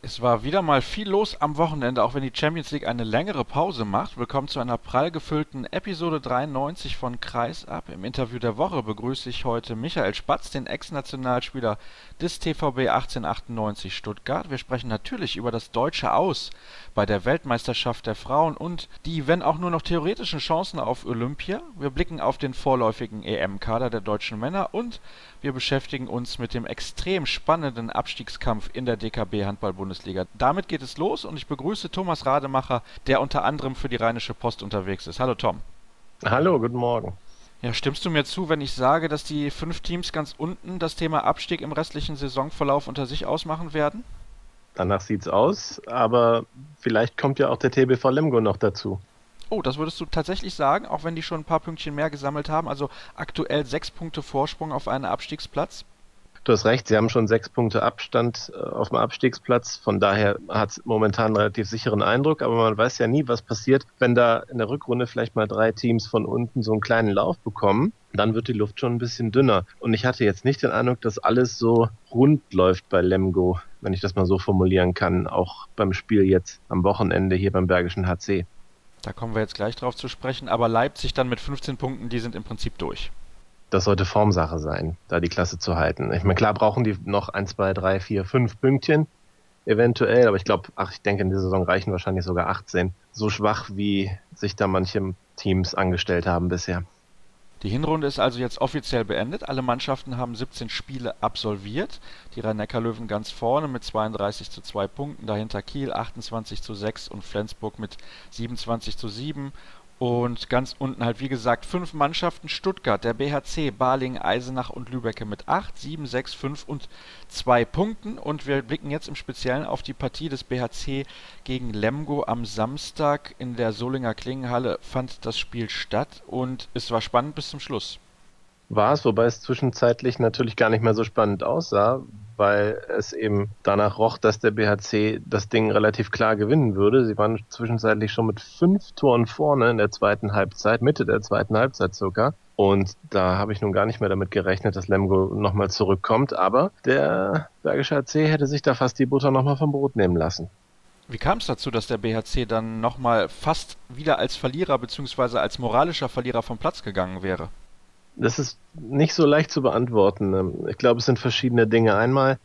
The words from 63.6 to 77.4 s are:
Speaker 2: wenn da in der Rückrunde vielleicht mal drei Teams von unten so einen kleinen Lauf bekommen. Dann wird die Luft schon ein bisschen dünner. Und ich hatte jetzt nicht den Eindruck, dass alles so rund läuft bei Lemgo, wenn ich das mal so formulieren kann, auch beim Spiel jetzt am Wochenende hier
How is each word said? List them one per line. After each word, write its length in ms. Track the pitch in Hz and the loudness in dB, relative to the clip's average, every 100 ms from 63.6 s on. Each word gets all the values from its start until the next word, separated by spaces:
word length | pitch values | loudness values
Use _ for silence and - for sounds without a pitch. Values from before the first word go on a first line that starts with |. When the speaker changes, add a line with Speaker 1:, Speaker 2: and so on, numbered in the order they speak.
| - 135 - _ | 4 4 4 _
Speaker 2:
wenn 160 | 127 | 4
da 240 | 120 120 117 - | 6 6 4 0
in 100 | 123 | -2
der 100 | 107 | -2
Rückrunde 380 | 143 - 123 123 | -2 -2 -2 0
vielleicht 280 | - 117 | -2 -2
mal 140 | - 107 | 0 0
drei 240 | 104 113 | 2 2
Teams 340 | 107 123 117 110 | 2 2 2 2
von 180 | 117 | 0
unten 380 | - 117 117 - | 0 -2 -2 -2
so 100 | 110 | 0
einen 80 | 110 | 0
kleinen 300 | 104 113 110 | 4 4 4
Lauf 280 | 98 165 180 | 4 2 0
bekommen. 540 | - 101 101 101 170 - _ | -6 0 2 4 2 -2 _
Dann 220 | 98 107 | 0 2
wird 140 | 110 113 | 2 -2
die 60 | |
Luft 260 | 113 104 - | 0 -2 0
schon 140 | 123 | -2
ein 40 | 120 | 0
bisschen 340 | 120 - 117 | -2 -2 0
dünner. 320 | 110 135 101 90 - | 4 6 6 2 -6
Und 120 | 113 | 0
ich 140 | 110 123 | 2 2
hatte 180 | 123 | 2
jetzt 200 | 107 95 | 2 4
nicht 180 | 123 143 | 0 2
den 80 | 123 | 2
Eindruck, 300 | 104 123 123 | 2 2 2
dass 180 | 117 101 | -2 0
alles 400 | - 120 127 - | 2 4 4 2
so 300 | 117 117 113 - - | 4 6 4 0 -6
rund 440 | 117 135 151 _ | 4 6 6 _
läuft 340 | 92 92 90 - | 4 6 4 2
bei 120 | 95 | 2
Lemgo, 580 | 92 95 95 92 90 87 - - | 4 4 4 4 2 2 -4 -8
wenn 120 | - | -4
ich 80 | 90 | -2
das 140 | 95 | -2
mal 100 | 92 | 0
so 140 | 90 95 | 2 2
formulieren 560 | 90 98 92 95 90 | 4 4 6 6 4
kann, 320 | 90 90 90 - | 2 2 2 2
auch 420 | - 92 - - - | 0 0 -4 -16 -2
beim 160 | 101 | 0
Spiel 300 | 95 - 110 | 0 2 4
jetzt 380 | 95 95 - - - | 6 4 2 -16 -4
am 160 | 92 | 2
Wochenende 520 | 90 - 98 85 95 | 2 4 2 2 2
hier 160 | 92 | 2